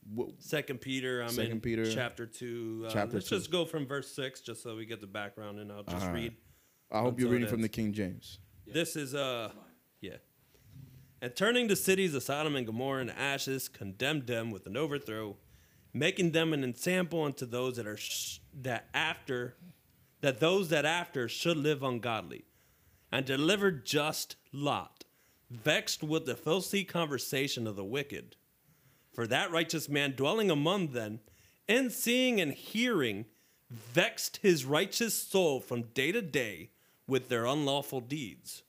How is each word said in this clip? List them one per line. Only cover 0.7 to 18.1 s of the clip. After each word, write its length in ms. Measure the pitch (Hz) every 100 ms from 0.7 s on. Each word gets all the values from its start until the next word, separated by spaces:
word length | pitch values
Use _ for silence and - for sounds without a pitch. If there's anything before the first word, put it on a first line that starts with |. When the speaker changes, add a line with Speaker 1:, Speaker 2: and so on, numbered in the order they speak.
| 127
Speaker 2:
Peter, 400 | 131 131 127 127
I'm 80 | 117
Speaker 1:
Second 220 | 120 120
Speaker 2:
in 80 | 113
Speaker 1:
Peter 300 | 120 113 113
Speaker 2:
chapter 320 | 110 120 - 117
two. 580 | - 123 120 113 110 113
Uh, 20 |
Speaker 1:
chapter 220 | 113 117 113
Speaker 2:
let's 100 | -
Speaker 1:
two. 80 | 208
Speaker 2:
just 120 | -
go 120 | 180
from 220 | 160 160 131
verse 240 | 139 -
six 280 | - 131 131
just 220 | - 113
so 120 | 123 110
we 80 |
get 160 | 113 113
the 60 | 104
background, 540 | 104 101 - 107 101
and 100 | 104
I'll 140 | 104
just 180 | 101 90
Speaker 1:
All 40 | 95
right. 20 |
Speaker 2:
read 220 | 90 117 113 - - _ _ _
Speaker 1:
I 100 | 107
hope 180 | 120 120
you're 100 | 123
Speaker 2:
until 0 |
it 40 | 123
Speaker 1:
reading 120 | 117
from 120 | 113
the 40 | 110
Speaker 2:
ends. 60 | 110
Speaker 1:
King 160 | 107
James. 440 | 104 95 107 - - - - -
Speaker 2:
This 300 | 151 165 156
is, 180 | 139
uh, 360 | 143 131 120 110 - - - _ _
yeah. 140 | 98 - _ _ _ _ - - - - - -
"And 120 | 123
turning 340 | - 196 240 240
the 80 | 190
cities 380 | - 190 185
of 80 | 143
Sodom 320 | - 143 156 143
and 100 | 117
Gomorrah 340 | 110 135 135
into 160 | 120 92
ashes, 500 | 135 139 - 135 -
condemned 580 | - 101 98 131 151 120
them 240 | 120 117
with 160 | 98 -
an 100 | 107
overthrow, 600 | 156 143 139 110 107 101 _ - _ _ _
making 380 | 143 156 190 175
them 200 | 160 165
an 100 | 156
ensample 580 | 131 117 - 185 175 170
unto 220 | 151 131 123
those 300 | 120 127 123
that 100 | 104
are 100 | 104
sh-, 440 | -